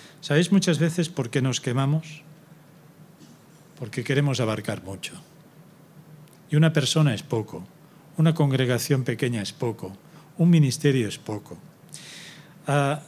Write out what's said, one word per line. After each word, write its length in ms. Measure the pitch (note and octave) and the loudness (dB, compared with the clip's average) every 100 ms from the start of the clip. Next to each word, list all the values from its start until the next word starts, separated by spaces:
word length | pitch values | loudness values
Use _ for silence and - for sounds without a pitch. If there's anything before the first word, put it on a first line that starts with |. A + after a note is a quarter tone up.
| - - | -20 -16
¿Sabéis 320 | - D3 F3 | 0 2 4
muchas 280 | G3 F#3 C#3+ | 2 4 2
veces 300 | D#3+ E3+ D#3+ | 0 0 -4
por 200 | - A#2+ | -4 -2
qué 120 | C#3+ | 0
nos 200 | C3 B2 | 0 -2
quemamos? 600 | B2+ B2 C3+ D#3 - - - - - - - - - - - - - - - - - - | -2 0 0 0 -4 -18 -20 -20 -20 -20 -20 -20 -20 -20 -20 -20 -20 -20 -20 -20 -20 -14
Porque 260 | A2+ - | -10 -8
queremos 360 | A#2 C#3 C#3+ B2+ | -2 0 2 0
abarcar 440 | A2 G#2+ G#2 G2 | -2 -2 -4 -8
mucho. 300 | F#2 F#2+ - - - - - - - - - - - - - - - | -10 -12 -12 -16 -20 -20 -20 -20 -20 -20 -20 -20 -20 -20 -20 -20 -2
Y 60 | D3+ | 4
una 180 | D#3+ | 4
persona 400 | E3 B2+ D#3+ D3 | 4 0 2 2
es 100 | G2+ | 0
poco, 440 | - A2+ G2+ - - - - - - - | -4 -4 -4 -12 -16 -20 -20 -20 -12 0
una 160 | D#3+ | 2
congregación 680 | E3 C#3+ C3 B2+ A#2+ - C3 | 4 2 2 0 0 0 0
pequeña 380 | B2+ A#2 B2+ A#2 | 0 -2 -2 -2
es 120 | G2 | -6
poco, 420 | - A#2+ - F#2 G2 - - - - | -6 -6 -6 -12 -14 -20 -20 -14 2
un 120 | E3+ | 4
ministerio 580 | E3 C3+ - C#3+ C3 G#2 | 6 6 4 2 2 -2
es 100 | - | -6
poco. 380 | - A2+ - E2+ - - - - - - - - - - - | -8 -10 -10 -18 -20 -20 -20 -20 -18 -18 -20 -20 -20 -14 -2
Ah, 360 | C#3+ C#3 D3 | 0 0 -4